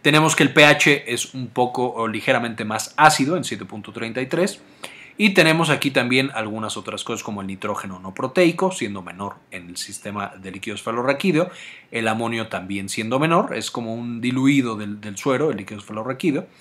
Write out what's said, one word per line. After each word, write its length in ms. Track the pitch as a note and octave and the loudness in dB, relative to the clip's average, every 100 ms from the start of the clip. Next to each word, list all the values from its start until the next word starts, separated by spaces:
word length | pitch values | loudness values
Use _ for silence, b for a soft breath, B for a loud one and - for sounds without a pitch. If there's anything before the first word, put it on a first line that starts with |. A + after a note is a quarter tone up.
Tenemos 340 | D3 D3+ D#3 - | 4 6 4 4
que 80 | |
el 80 | C#3 | 4
P 120 | D3+ | 8
H 480 | D3 D3 D3+ D3 - | 8 8 6 2 0
es 220 | A#2+ - | -4 -4
un 140 | C3 A#2+ | -8 -6
poco 400 | B2 A#2+ - B2 | -2 -2 0 -2
o 180 | A2+ A2 | -2 -4
ligeramente 580 | G#2+ C3+ B2 A#2 A2+ | 0 2 2 0 -6
más 300 | G#2+ A2 - - | -6 -4 -4 6
ácido, 400 | D3+ D3+ C3+ F3+ | 6 6 2 0
en 60 | |
siete 220 | B2 A2 | -4 -8
punto 280 | G2 A2 G#2 | -10 -14 -12
treinta 280 | A2+ A2+ A2+ | -8 -6 -6
y 60 | C3 | -2
tres, 340 | E3 F#3+ - - B B B B B | 0 0 -2 -16 B B B B B
y 140 | G#3 | 4
tenemos 380 | G3 D#3+ D#3+ D#3 | 6 6 6 4
aquí 220 | C3+ C#3+ | 2 0
también 400 | C3+ A#2+ C3 C3+ | 0 2 2 0
algunas 420 | A2+ G#2+ A2 G#2+ G#2+ | -2 -6 -6 -6 -8
otras 260 | G#2 G#2 | -8 -8
cosas 220 | - A2+ | -6 -8
como 160 | - G#2 | -6 -8
el 80 | F#2+ | -8
nitrógeno 500 | F#2+ G#2 G2+ G2+ F#2 | -6 -6 -6 -8 -12
no 160 | F#2+ | -12
proteico, 560 | - C3 F#3 E3+ E3+ F#3 | -6 -2 2 2 2 -2
siendo 320 | F#3 G#2+ G2+ | -2 -6 -8
menor 340 | F2 F2+ G2+ - _ | -12 -10 -10 -12 _
en 180 | F#2 F2 | -16 -14
el 80 | F2+ | -12
sistema 580 | - G2+ G#2 G2+ G2+ F#2+ | -12 -12 -10 -8 -8 -10
de 160 | F#2+ | -14
líquido 240 | G2 A2 G2+ | -12 -10 -10
cefalorraquídeo, 760 | A#2 A#2 B2+ C3+ F#3+ D3+ F3+ B B B B | -6 -2 -2 0 2 2 0 B B B B
el 160 | A#2 A2+ | -4 -2
amonio 400 | A2 A#2 A#2 A2 | 0 -2 -4 -4
también 420 | F#2 F#2 G2 G2 | -8 -6 -6 -6
siendo 300 | - A2 C3 | -6 -2 0
menor, 380 | D#3+ E3+ C4 A2 | 2 2 0 -4
es 160 | A2 | -6
como 220 | B2 A2+ | -6 -6
un 260 | A#2 A#2+ A#2 | -6 -8 -4
diluido 560 | B2 B2+ C3+ C#3+ A#2+ G#2+ | -2 2 4 4 2 -2
del, 240 | G#2 G#2 | -6 -8
del 160 | G#2 G2 | -10 -6
suero, 340 | C#3+ B2+ D#3 | 0 0 0
el 60 | G#2 | -2
líquido 240 | F#2+ G#2+ | -6 -12
cefalorraquídeo. 640 | - G#2+ A#2 C3 F3 C#3 - B | -10 -8 -8 -2 0 -2 -4 B